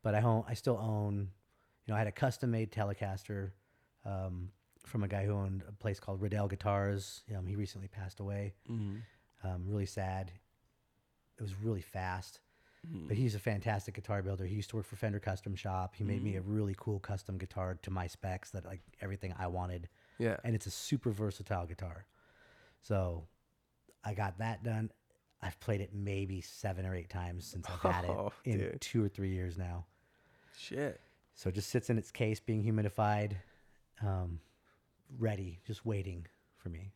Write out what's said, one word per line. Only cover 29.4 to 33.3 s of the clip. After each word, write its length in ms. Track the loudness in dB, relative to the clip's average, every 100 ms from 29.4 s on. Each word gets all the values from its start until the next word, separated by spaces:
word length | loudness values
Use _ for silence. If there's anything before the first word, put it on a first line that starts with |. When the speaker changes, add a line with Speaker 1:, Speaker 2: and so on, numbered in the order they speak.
| -2 -2
Speaker 1:
now. 280 | -2 -4 -8 _ _ _ _ _ -20 -16
Speaker 2:
Shit. 440 | -6 -2 -2 -4 -14 _ _
Speaker 1:
So 140 | -4 -2
it 80 | 0
just 140 | 2
sits 200 | 2 4
in 80 | 2
its 140 | 2
case 260 | 0 2 2
being 240 | 2 2
humidified, 720 | 4 4 2 4 4 6 2